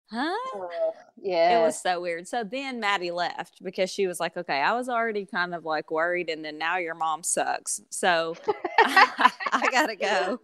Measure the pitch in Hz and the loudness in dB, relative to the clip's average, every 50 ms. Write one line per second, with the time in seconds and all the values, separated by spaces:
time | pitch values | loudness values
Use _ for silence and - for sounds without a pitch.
0 | _ _ 214 233 277 320 381 453 508 523 480 392 370 349 - 165 165 160 - - | _ _ -6 -4 -4 -2 -4 -4 -6 -8 -8 -8 -8 -8 -4 -2 -2 -2 -4 -6
1 | - - _ - - 196 180 165 165 175 180 170 165 160 156 - - 185 180 175 | -12 -20 _ -10 -4 -2 2 4 4 6 6 6 4 2 2 0 -2 -2 -2 -2
2 | 180 175 170 165 180 - - 240 196 185 233 269 277 269 254 233 214 202 202 190 | -2 -4 -6 -6 -6 -6 -6 -6 -6 -6 -6 -8 -8 -8 -6 -2 0 0 0 0
3 | 180 175 170 175 175 160 - - 165 - - - 190 185 - - 185 185 - - | 0 -2 -2 -2 -2 -2 -2 -6 -10 -10 -12 -14 -12 -6 -2 -2 -2 0 0 0
4 | 196 180 175 - 170 170 - 180 175 - 151 135 143 175 214 240 254 254 240 226 | -2 -2 -2 -2 -4 -4 -4 -4 -4 -2 0 2 2 2 2 0 0 -2 -2 0
5 | 226 226 214 208 196 175 - 180 175 175 175 170 156 160 156 151 151 - 160 156 | 0 0 -2 -4 -6 -4 -4 -2 -2 -2 -4 -6 -4 -2 -2 -2 -2 -2 -2 0
6 | 165 175 175 175 175 165 160 156 156 151 151 151 160 165 180 185 175 165 165 165 | 0 2 0 0 -2 -4 -6 -6 -8 -10 -8 -4 -2 -2 0 0 -2 -4 -4 -4
7 | 160 160 156 156 175 - - - 139 131 135 - - - - - 202 _ - - | -2 -2 -2 -2 -2 -2 -2 0 0 0 -2 -4 -4 -6 -8 -8 -10 _ -8 -2
8 | - 190 175 165 165 165 170 - - - 403 - - 339 - - - 254 294 381 | 2 2 2 2 2 -2 -6 -6 -4 -4 -4 -4 -6 0 4 4 4 6 8 8
9 | 508 - - - - 254 - - 381 - - 254 240 254 262 247 233 - 220 180 | 8 8 6 4 2 2 2 0 -4 -2 0 0 2 2 2 2 2 2 0 -2
10 | - 196 208 185 180 190 226 - | -2 0 2 2 0 0 -4 -6